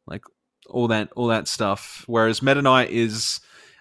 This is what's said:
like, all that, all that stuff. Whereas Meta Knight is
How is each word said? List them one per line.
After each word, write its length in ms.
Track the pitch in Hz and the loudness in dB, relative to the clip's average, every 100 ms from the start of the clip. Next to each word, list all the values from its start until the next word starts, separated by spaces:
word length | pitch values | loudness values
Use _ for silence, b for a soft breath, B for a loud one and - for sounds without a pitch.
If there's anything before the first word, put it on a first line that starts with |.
| - | -16
like, 160 | 104 - _ _ _ - | -16 -16 _ _ _ -8
all 180 | 123 117 | -2 0
that, 220 | 110 104 - | 0 -2 -4
all 100 | 120 | 0
that 220 | 110 78 | 0 -2
stuff. 560 | - 104 101 - - - | -4 -2 -2 -8 -16 -2
Whereas 340 | 117 113 107 | 2 2 2
Meta 220 | 131 143 | 2 4
Knight 280 | 139 131 123 | 4 4 2
is 500 | 117 113 110 - - b b b b | 0 -2 -2 -6 -6 b b b b